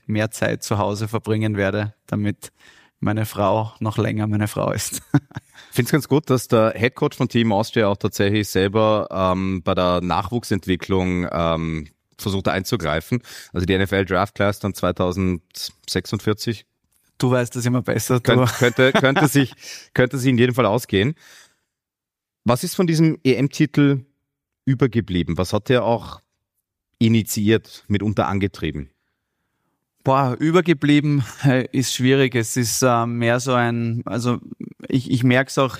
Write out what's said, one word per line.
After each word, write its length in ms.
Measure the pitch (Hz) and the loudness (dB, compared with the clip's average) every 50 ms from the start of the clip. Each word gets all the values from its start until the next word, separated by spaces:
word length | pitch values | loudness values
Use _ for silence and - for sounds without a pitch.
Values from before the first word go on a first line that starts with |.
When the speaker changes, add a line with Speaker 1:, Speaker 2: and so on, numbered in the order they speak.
| _ | _
Speaker 1:
mehr 240 | - 107 107 110 110 | -4 -2 -2 -2 -2
Zeit 320 | - - - 110 110 - - | -4 -4 -4 -4 -4 -4 -4
zu 140 | - 110 101 | -4 -2 -2
Hause 280 | 101 101 104 101 110 | -2 -2 -2 -4 -6
verbringen 500 | 104 117 110 - 107 110 110 110 110 104 | -6 -6 -6 -4 -2 -2 0 0 -2 0
werde, 360 | 98 98 95 98 107 104 107 - _ _ | 0 0 0 0 -2 -4 -6 -8 _ _
damit 440 | - - 104 104 104 - - - - _ _ _ - _ _ _ _ _ - | -6 -4 -2 -2 -4 -4 -6 -12 -20 _ _ _ -20 _ _ _ _ _ -6
meine 260 | - 98 104 110 110 | -4 -2 -2 -2 -4
Frau 460 | - - 101 104 95 107 110 110 110 - - | -4 -2 0 0 2 2 0 -2 -4 -8 -6
noch 180 | 104 110 - | -6 -4 -2
länger 300 | - 104 110 110 107 104 | -2 -2 -2 -2 -2 -2
meine 200 | 107 104 104 107 | -2 0 -2 -2
Frau 240 | 104 - 98 98 - | -2 -2 -4 -4 -2
ist. 300 | - 104 - - - - - _ - 143 - _ - | -4 -4 -6 -8 -10 -12 -8 _ 0 0 0 _ -20
<laughs> 360 | - _ _ _ - - - | -20 _ _ _ -20 -18 -8
Speaker 2:
Find's 200 | - - 123 - | -4 -2 -2 0
ganz 160 | - 147 - | 0 -2 0
gut, 220 | - 135 151 - - | 0 0 0 0 0
dass 180 | 131 123 - | -2 -2 0
der 260 | - 123 113 110 113 - | 0 2 2 2 2 0
Headcoach 380 | - 107 127 - - 147 143 - | 0 -2 -2 -2 -2 -4 -4 -2
von 140 | - 131 113 | -2 -4 -2
Team 220 | - 117 117 113 | 0 0 0 2
Austria 360 | 101 101 110 - - 120 110 | 0 0 -2 -2 0 0 0
auch 100 | 98 101 | 0 0
tatsächlich 520 | - - 101 - - 101 101 104 107 101 - | -2 -4 -4 -2 0 0 0 2 0 -2 0
selber, 580 | - 92 95 101 95 110 107 107 107 104 - - | 0 0 0 2 2 2 2 2 2 0 -2 -4
ähm, 500 | - 95 95 92 92 92 95 95 95 90 - | -2 0 0 2 2 0 -2 -2 -4 -4 -2
bei 100 | 98 92 | -2 0
der 280 | 90 90 90 90 87 | 0 2 2 0 0
Nachwuchsentwicklung, 1300 | 87 87 80 90 101 - 117 120 - - 107 95 - 92 92 82 - - 95 95 90 90 90 90 90 76 | 0 0 -2 -2 -2 -4 -6 -6 -4 -2 -4 -4 -2 -2 -4 -2 -2 -2 0 0 0 0 -2 -2 -4 -4
ähm, 560 | - 80 85 82 82 82 82 80 80 80 76 - _ _ _ _ _ | -2 -2 0 0 0 -2 -4 -4 -6 -6 -10 -12 _ _ _ _ _
versucht 300 | - - 104 95 98 87 | -10 -6 -6 -4 -4 -2
einzugreifen. 760 | 101 - 95 95 - 127 101 87 76 73 80 - - 127 120 - - - - - - - | -2 -2 -2 -4 -4 -4 -4 -2 -2 -4 -4 -4 -4 -6 -6 -6 -10 -20 -20 -16 -8 -4
Also 120 | 90 90 | -4 0
die 80 | 85 95 | 2 2
N-F-L 320 | 92 98 92 101 98 98 | 2 2 2 2 0 0
Draft 300 | 92 95 90 101 - - | 2 0 0 0 -2 -2
Class 240 | - 101 101 101 - | -2 -2 -2 -2 -2
dann 140 | - 101 90 | -4 -6 -4
zweitausendsechsundvierzig. 1900 | - - 90 90 - 92 90 90 98 95 92 90 85 _ _ - - - - - _ - - - 92 - - - 104 - 107 104 - - 120 113 - - _ _ _ _ _ _ _ _ _ _ | -2 -2 -2 0 0 -2 -2 0 0 0 -2 -2 -4 _ _ -14 -14 -14 -14 -14 _ -10 -6 -6 -4 -4 -4 -6 -4 -2 -4 -4 -2 -4 -6 -6 -8 -10 _ _ _ _ _ _ _ _ _ _
Speaker 1:
Du 140 | - - 127 | -2 0 2
weißt 240 | 127 123 120 120 - | 2 2 0 -2 -4
das 100 | 127 117 | -4 -2
immer 180 | 120 123 123 - | 0 -2 -2 -2
besser, 360 | - 113 113 - - 127 123 | -2 -2 -2 0 0 -2 0
du. 140 | - - 113 | 2 2 4
Speaker 2:
Könnt-, 200 | 120 127 117 - | 4 4 2 2
könnte, 380 | - 127 123 117 - 131 131 | 2 2 2 4 4 4 4
könnte 360 | 131 135 135 131 135 - 151 | 4 4 4 4 4 4 2
Speaker 1:
<laughs> 20 | 139 | 4
Speaker 2:
sich, 240 | - 143 135 - - - - - - - - _ - | 4 2 2 0 -2 -16 -20 -18 -18 -18 -16 _ 0
könnte 240 | - 127 120 - | 2 2 2 2
sich 120 | 135 120 135 | 0 2 2
in 80 | 127 | 4
jedem 180 | 113 127 123 120 | 4 4 2 4
Fall 100 | 131 117 | 2 2
ausgehen. 500 | 98 104 120 - - 107 95 101 135 160 _ _ - - - _ _ _ _ _ _ _ _ _ _ _ _ _ _ _ _ _ _ _ _ - | 2 2 0 -2 0 0 2 2 0 -2 _ _ -20 -20 -20 _ _ _ _ _ _ _ _ _ _ _ _ _ _ _ _ _ _ _ _ -2
Was 200 | 101 123 - - | -2 0 0 -2
ist 120 | 175 - | -6 -2
von 120 | - 185 | 0 0
diesem 300 | 165 165 151 165 160 151 - - | 2 4 4 4 2 2 0 0
E-M-Titel 800 | 131 123 107 135 139 - - 156 139 - 147 143 139 139 135 - _ _ _ _ _ _ _ _ _ _ _ - | 0 2 2 0 -2 0 0 0 2 4 4 4 4 4 0 -2 _ _ _ _ _ _ _ _ _ _ _ -2
übergeblieben? 720 | 131 135 113 143 127 - 117 90 - 90 87 82 - 85 | -2 0 2 0 2 2 0 -2 0 0 -2 0 0 0
Was 160 | 87 92 - - | -2 -2 -2 -2
hat 160 | 104 - - | -4 0 2
der 140 | 123 123 101 | 0 2 2
auch 360 | 107 120 113 80 - - - _ _ _ _ _ _ _ _ _ _ _ _ _ _ _ | 0 -2 -2 -4 -10 -18 -20 _ _ _ _ _ _ _ _ _ _ _ _ _ _ _
initiiert, 880 | - 117 110 113 113 101 - - 117 104 104 110 104 - - - - _ | 0 2 4 4 2 0 -2 -4 -2 2 2 2 2 0 -6 -20 -16 _
mitunter 400 | - 104 107 101 117 104 - 101 | -4 -4 -2 -2 -2 -2 -2 -2
angetrieben? 640 | - 98 98 98 98 - - - 78 71 73 65 - _ _ _ _ _ _ _ _ _ _ _ _ _ _ _ _ _ _ _ _ _ _ - | -2 -2 -2 -2 -4 -4 -6 -8 -8 -6 -8 -12 -14 _ _ _ _ _ _ _ _ _ _ _ _ _ _ _ _ _ _ _ _ _ _ 0
Speaker 1:
Boah, 320 | - 131 139 139 127 123 - | 2 2 2 2 0 0 0
übergeblieben, 840 | 143 160 165 180 165 175 165 139 156 147 147 147 143 151 147 143 120 - - - - | 0 2 2 2 2 2 0 0 2 4 4 4 4 2 0 0 -2 -4 -6 0 2
äh, 220 | 139 127 127 117 - | 2 2 2 0 -2
ist 220 | - 135 123 - - | -2 -2 -2 -2 -2
schwierig. 400 | - 123 131 135 139 135 127 123 | 0 2 2 4 4 2 2 0
Es 240 | 120 113 - - | -2 -2 -2 -2
ist, 240 | 131 120 107 - - | -2 -2 -2 0 0
äh, 240 | 131 127 120 117 117 | 2 2 2 2 0
mehr 340 | 117 117 120 120 117 120 123 | -2 -2 -2 0 0 0 0
so 140 | 123 135 127 | 0 0 0
ein, 480 | 120 120 117 117 117 117 117 113 117 - | 0 0 0 -2 -2 -2 -2 -4 -4 -6
also 340 | - 95 120 117 123 120 - - - - - - - - - - | -6 -6 -4 -2 -2 -2 -2 -6 -12 -14 -14 -14 -16 -16 -16 -8
ich, 240 | - - 131 117 - | -2 -2 -2 0 0
ich 120 | - 117 127 | -2 2 2
merk's 360 | 127 123 131 135 - - 143 | 4 4 4 2 0 0 0
auch, 180 | 135 120 - | 0 0 -2